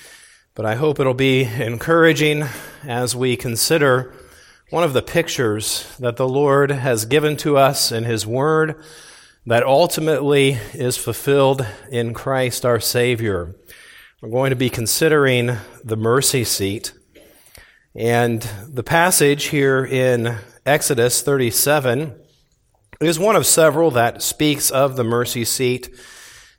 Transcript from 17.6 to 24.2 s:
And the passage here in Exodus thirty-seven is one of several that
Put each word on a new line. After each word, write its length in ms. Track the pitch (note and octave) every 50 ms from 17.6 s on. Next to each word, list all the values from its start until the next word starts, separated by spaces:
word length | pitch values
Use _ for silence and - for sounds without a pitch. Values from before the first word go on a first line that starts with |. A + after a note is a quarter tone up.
| - - _ _ _ _ _
And 440 | A2 A2 A#2 A#2+ A#2+ B2 A#2+ A#2 A2 G#2+ A2 - G2+ G2 -
the 120 | D3 B2 A#2
passage 600 | - D#3 E3+ E3+ F3+ F3+ - D3+ C#3+ C#3+ C#3+ C#3+
here 380 | - - D3 C#3 C#3 C3+ C3 C3+
in 540 | B2 C3 C3 B2+ B2+ B2 A#2+ A2+ A#2 A#2 G#2+ G2+ - - - _
Exodus 600 | - C#3+ D3+ - - C#3+ A#2 A#2 B2+ B2+ - -
thirty-seven 880 | - C#3+ C3+ C3 A#2 A2 - - D3 D3 D3+ C3 B2+ A#2 B2+ D#3 D3+ A2+ - _ _ _ _ _ _ _ _ _ _ _ _ _ _ - -
is 180 | D3 D#3+ E3 D3+
one 180 | F3+ G#3+ A3+
of 120 | F3+ C#3+ -
several 420 | - - D#3+ D#3 C#3 D3+ E3 E3
that 320 | C3+ A#2+ A#2 A#2 - -